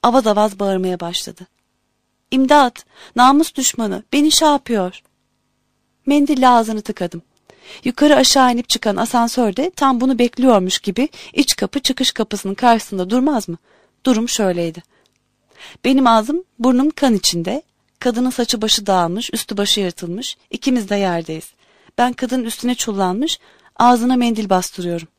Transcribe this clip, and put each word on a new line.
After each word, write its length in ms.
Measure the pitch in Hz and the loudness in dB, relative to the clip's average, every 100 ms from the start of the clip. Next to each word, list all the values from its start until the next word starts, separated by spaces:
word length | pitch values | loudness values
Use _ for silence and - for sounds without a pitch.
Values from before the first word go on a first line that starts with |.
Avaz 240 | 240 247 220 | 2 2 2
avaz 320 | 208 214 196 | 0 0 -2
bağırmaya 400 | 202 190 185 180 | -4 -2 -4 -6
başladı. 480 | 170 175 - - 180 _ _ _ _ _ _ _ _ | -6 -8 -10 -16 -20 _ _ _ _ _ _ _ _
"İmdat, 540 | 262 262 294 254 - _ _ - - | -2 4 4 4 0 _ _ -8 4
namus 400 | 254 285 320 - | 4 6 2 -2
düşmanı, 480 | 254 - 220 190 - | -4 -2 -6 -6 -2
beni 180 | 277 302 | 2 2
şey 160 | - 311 | 4 2
yapıyor." 560 | 285 - 226 180 - _ _ _ _ _ _ _ _ _ _ - | 2 0 -4 -4 -8 _ _ _ _ _ _ _ _ _ _ 0
Mendille 420 | 285 285 269 254 | 2 2 4 4
ağzını 340 | 240 220 220 | 4 2 -6
tıkadım. 400 | 208 208 175 170 _ _ _ _ - - | -8 -8 -8 -8 _ _ _ _ -20 -8
Yukarı 320 | 247 - 294 269 | -8 2 4 6
aşağı 380 | 262 277 254 | 6 4 4
inip 160 | 240 - | 2 -2
çıkan 260 | - 220 196 | -2 -2 -2
asansörde 760 | 233 240 233 - 226 190 330 - | 0 0 0 0 0 0 -6 0
tam 260 | 277 247 | 0 2
bunu 180 | 262 240 | 0 2
bekliyormuş 600 | 240 - 254 208 185 - | 0 2 4 4 2 -4
gibi 300 | - 185 285 - - | -4 -2 -4 -6 -6
iç 220 | - 277 - | -2 0 -2
kapı 240 | 196 277 | -4 -4
çıkış 320 | - 254 269 | -4 -2 -4
kapısının 420 | - 214 202 190 | -4 -6 -6 -8
karşısında 560 | 196 247 226 - 190 180 | 0 2 2 0 -6 -2
durmaz 400 | 247 269 262 190 | 0 0 -2 -6
mı? 80 | 170 _ _ _ _ - | -12 _ _ _ _ 0
Durum 240 | 220 240 | 0 0
şöyleydi. 540 | - 196 175 170 165 _ _ _ _ _ _ _ _ - - 240 | -2 -2 0 -6 -8 _ _ _ _ _ _ _ _ -20 -6 0
Benim 220 | 269 254 | 2 4
ağzım, 360 | 226 220 320 370 _ | 2 0 -6 -8 _
burnum 300 | 240 247 285 | 0 2 0
kan 240 | - 277 | 0 0
içinde, 480 | 208 - 170 165 262 _ _ _ _ | 0 -2 -4 -6 -8 _ _ _ _
kadının 300 | 247 226 254 | -4 -2 -4
saçı 320 | 247 233 220 | -2 -4 -2
başı 240 | 214 - 202 | -2 -2 0
dağılmış, 480 | 190 170 185 - | 0 0 -4 -6
üstü 240 | 233 - 202 | -8 -6 -4
başı 220 | 202 208 | -2 -2
yırtılmış, 580 | 185 - 170 180 262 - _ | -4 -6 -10 -10 -10 -14 _
ikimiz 380 | - 277 254 196 | -6 -2 -2 -2
de 60 | 202 | -2
yerdeyiz. 580 | 190 170 165 160 - _ _ _ _ - | 0 -2 -6 -12 -14 _ _ _ _ -2
Ben 160 | 247 | -2
kadının 300 | 247 247 262 | -2 -4 -4
üstüne 320 | 226 - 240 247 | -4 -6 -4 -4
çullanmış, 640 | - 196 185 196 311 - _ _ _ - | -4 -2 -2 -2 -4 -6 _ _ _ 2
ağzına 400 | 240 247 240 254 | 4 4 2 0
mendil 340 | 240 220 208 | 0 -2 0
bastırıyorum. 580 | 185 175 - 175 170 165 | -2 -2 -8 -6 -8 -10